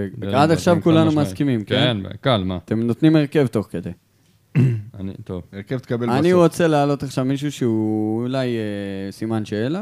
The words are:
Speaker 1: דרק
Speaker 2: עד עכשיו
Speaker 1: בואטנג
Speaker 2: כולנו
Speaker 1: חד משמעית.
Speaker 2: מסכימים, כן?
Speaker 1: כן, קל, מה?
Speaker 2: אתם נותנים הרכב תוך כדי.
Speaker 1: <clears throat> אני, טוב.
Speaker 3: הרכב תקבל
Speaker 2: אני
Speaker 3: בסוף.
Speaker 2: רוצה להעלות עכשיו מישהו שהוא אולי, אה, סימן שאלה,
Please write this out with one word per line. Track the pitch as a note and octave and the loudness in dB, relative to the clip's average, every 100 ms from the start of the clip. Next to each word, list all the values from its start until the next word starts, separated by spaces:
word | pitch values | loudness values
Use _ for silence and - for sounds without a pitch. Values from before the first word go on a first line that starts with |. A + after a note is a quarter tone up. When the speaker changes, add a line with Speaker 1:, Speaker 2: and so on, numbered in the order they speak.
| G2 A#2 | -4 -6
Speaker 1:
דרק | G2 | -2
Speaker 2:
עד | B2+ D#3 | 2 4
עכשיו | D#3+ F3+ | 2 2
Speaker 1:
בואטנג | E3 | 2
Speaker 2:
כולנו | F3 D#3+ D#3+ | 4 4 4
Speaker 1:
חד | |
משמעית. | D3+ C#3 | 2 -2
Speaker 2:
מסכימים, | F#2 C#3+ A#2 | -2 0 0
כן? | G2+ G#2+ B2+ G#2 | 0 0 2 0
Speaker 1:
כן, | F#2+ G2+ | -6 -4
קל, | C#3 A2 | 0 0
מה? | F#2 F2+ - | 0 -4 -4
Speaker 2:
אתם | A2 | -2
נותנים | A#2 - D#3 D#3+ | 0 2 4 4
הרכב | C#3 D3+ C3 | 4 2 2
תוך | A2 - | 0 -4
כדי. | E2+ F2 - _ _ _ _ _ C3 | -6 -8 -12 _ _ _ _ _ 2
Speaker 1:
<clears throat> | B2+ A2+ G#2 G2+ | 2 0 -8 -10
אני, | F#2+ - | -10 -10
טוב. | A2 F2+ - | -10 -10 -10
Speaker 3:
הרכב | G2 G2+ C3 | -14 -8 -8
תקבל | - A#2 A#2+ | -4 -4 0
Speaker 2:
אני | C3 F3 | 2 4
Speaker 3:
בסוף. | F3+ | 6
Speaker 2:
רוצה | E3 - E3 | 4 4 2
להעלות | D3 C#3+ C#3+ | 4 2 0
עכשיו | C#3 C#3 C3 | -4 -2 -2
מישהו | C#3 D3 | -2 -4
שהוא | - B2 A2 A2 G#2+ G#2+ A2+ | -2 0 0 0 0 -2 -2
אולי, | B2 C3+ B2+ A2+ | -2 -2 -2 -2
אה, | G#2+ G2+ G2 G2 G2 | -4 -6 -8 -8 -10
סימן | - A2 A2+ G#2 | -8 -4 -4 -2
שאלה, | G#2+ B2 F#3 | -4 -2 -4